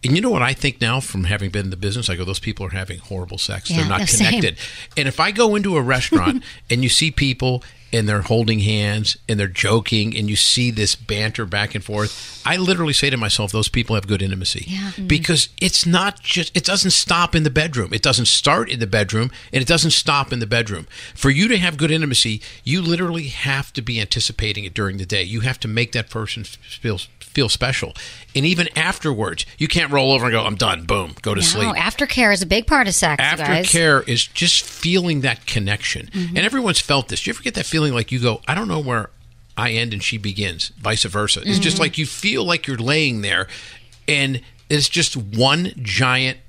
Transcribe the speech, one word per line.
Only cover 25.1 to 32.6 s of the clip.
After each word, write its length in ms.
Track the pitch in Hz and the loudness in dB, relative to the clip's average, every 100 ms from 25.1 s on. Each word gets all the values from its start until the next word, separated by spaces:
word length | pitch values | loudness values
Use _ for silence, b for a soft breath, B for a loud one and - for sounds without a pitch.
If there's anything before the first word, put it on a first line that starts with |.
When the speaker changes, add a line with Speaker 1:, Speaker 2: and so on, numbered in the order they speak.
| 104 | -2
Speaker 1:
You 160 | 90 113 | -2 -2
have 200 | 113 127 | -2 -4
to 80 | 113 | -4
make 240 | 110 120 | -2 -2
that 160 | 120 107 | -2 -4
person 320 | 113 107 - | -6 -8 -8
f-, 140 | 107 - - - | -12 -16 -18 -8
feel, 200 | 117 101 - - | -4 -4 -6 -16
feel 280 | - - 120 | -6 0 0
special. 460 | - 123 123 - - B B B - | 2 0 -2 -4 -10 B B B 0
And 80 | |
even 240 | 147 175 170 - | 2 2 0 0
afterwards, 680 | 160 190 156 123 101 82 - B | -2 0 -2 -2 -2 -4 -8 B
you 80 | 147 | 0
can't 220 | 170 156 | 2 2
roll 200 | 143 135 | 4 4
over 120 | 135 120 | 4 4
and 60 | |
go, 120 | 113 | 2
"I'm 120 | 110 104 | 0 0
done, 280 | 110 90 | 0 0
boom, 300 | 82 104 87 69 | 0 -2 -2 -6
go 120 | - | -2
to 60 | 98 | 0
Speaker 2:
No, 60 | 87 | 2
Speaker 1:
sleep." 220 | 107 107 196 | 2 0 0
Speaker 2:
aftercare 560 | 175 - 285 - 226 | -2 0 -2 2 4
is 80 | 202 | 4
a 40 | 180 | 2
big 200 | 196 | 0